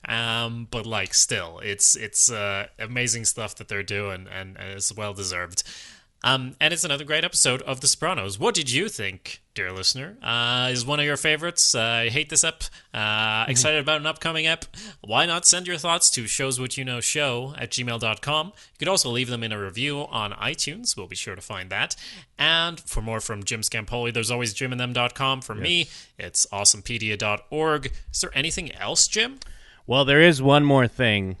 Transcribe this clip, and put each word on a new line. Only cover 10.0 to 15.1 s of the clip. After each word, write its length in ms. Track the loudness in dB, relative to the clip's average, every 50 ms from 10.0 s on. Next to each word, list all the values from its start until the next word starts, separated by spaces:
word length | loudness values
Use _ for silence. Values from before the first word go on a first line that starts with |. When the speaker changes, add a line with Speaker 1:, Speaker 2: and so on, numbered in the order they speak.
| -8 -12 -14 -10
Speaker 1:
Uh, 460 | -6 -4 -2 0 0 0 0 0 0 0
is 120 | -2 -2 -2
one 160 | -2 0 0
of 60 | 0
your 100 | 0 -2
favorites? 600 | 0 2 0 0 0 -2 -4 2 4 4 4 4
Uh, 260 | 2 2 2 2 0 0
you 40 | 0
hate 200 | 0 0 -2 2
this 120 | 2 2 2
ep? 200 | 2 0 _ -10 -10 -10 -16 -20 _
Uh, 60 | -6 -4 -2 0 0 0 0 0 0 0 0
Speaker 2:
Mm-hmm. 80 | 2
Speaker 1:
excited 280 | 2 2 4 4 2 2
about 220 | 2 0 0 0
an 60 | 0
upcoming 400 | -4 -4 -2 -4 -4 -2 0 0
ep? 180 | 0 0 -2 -6 -16 -16 -16 -16 -16 -18 -18
Why 260 | -6 0